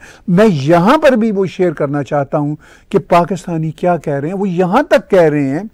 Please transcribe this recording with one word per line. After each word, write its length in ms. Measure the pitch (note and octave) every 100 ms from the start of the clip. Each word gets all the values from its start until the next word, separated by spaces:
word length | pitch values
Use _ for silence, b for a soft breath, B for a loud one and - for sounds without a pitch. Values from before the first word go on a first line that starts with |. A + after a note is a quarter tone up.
| B B B
मैं 160 | F3 A3
यहाँ 520 | D3 C#3 E3+ F#3+ D#4
पर 180 | D4+ B3
भी 140 | A3+
वो 160 | G3 F#3
शेयर 260 | - F3+
करना 300 | - C#3+ D3
चाहता 360 | C#3 D3 C#3 D#3+
हूँ 180 | D3 D3+ b b b
कि 80 | G3
पाकिस्तानी 720 | - F3 E3+ F#3+ - E3 D#3+
क्या 260 | - F3+ E3
कह 220 | D#3+ C#3
रहे 120 | D3+
हैं। 80 | F#3+
वो 80 | G3+
यहाँ 380 | E3+ F3+ A#3
तक 240 | D#4+ C#4 -
कह 200 | F#3+ D#3+
रहे 200 | D3 C3+
हैं 220 | D3+ A3